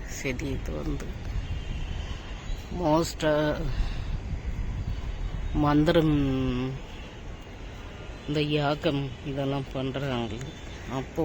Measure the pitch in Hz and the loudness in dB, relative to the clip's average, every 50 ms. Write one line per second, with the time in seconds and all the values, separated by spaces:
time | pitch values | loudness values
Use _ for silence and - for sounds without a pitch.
0 | - - - - - 143 127 127 - 139 131 127 - - 156 151 147 156 147 139 | -8 -8 -6 -4 -2 -2 -2 -2 -2 -2 -2 -2 -2 -4 -4 -2 -2 -2 -2 -2
1 | - - - - - - - - - - - - - - - - - - - - | -2 -4 -6 -6 -4 -4 -2 -2 -2 -2 -4 -4 -4 -4 -4 -2 -2 -2 -2 -4
2 | - - - - - - - - - - - - - - - 175 180 156 151 160 | -4 -4 -6 -6 -6 -8 -8 -8 -6 -6 -6 -4 -6 -6 -4 0 4 6 6 6
3 | 170 156 - - - 156 151 147 151 151 143 - 127 131 - - - - - - | 6 4 0 0 4 4 4 6 4 4 2 2 0 0 2 2 2 2 0 -2
4 | - - - - - - - - - - - - - - - - - - - - | -2 -2 -2 -4 -2 -4 -4 -4 -4 -4 -2 -2 -2 -2 -2 -2 -2 -2 -2 -4
5 | - - - - - - - - - - - 151 151 147 147 147 151 160 170 170 | -4 -4 -4 -2 -4 -2 -2 -2 -2 0 2 4 6 6 6 6 8 8 8 8
6 | 156 160 151 147 143 139 131 131 131 127 127 123 131 131 131 135 - - - - | 8 6 6 6 6 4 4 4 2 2 2 2 0 -2 -2 -4 -8 -8 -10 -10
7 | - - - - - - - - - - - - - - - - - - - - | -10 -10 -12 -12 -10 -10 -10 -10 -12 -12 -12 -12 -12 -12 -10 -10 -12 -12 -10 -10
8 | - - - - - - 147 151 151 147 151 151 147 143 151 143 - 170 143 143 | -10 -10 -10 -8 -4 -2 0 2 2 4 4 4 4 4 2 2 2 2 2 2
9 | 139 135 127 - - 147 139 139 139 135 139 139 135 - - 135 131 135 127 135 | 0 -2 -4 -6 -6 -4 -2 -2 0 0 0 0 -2 -4 -4 -4 -2 -2 -2 -2
10 | 139 139 131 120 117 113 107 113 127 - - - - - - - - - 127 135 | -2 -2 0 0 -2 -2 -4 -6 -8 -8 -10 -10 -10 -10 -10 -10 -8 -6 -4 -4
11 | 131 - - - 160 | -4 -4 -2 0 2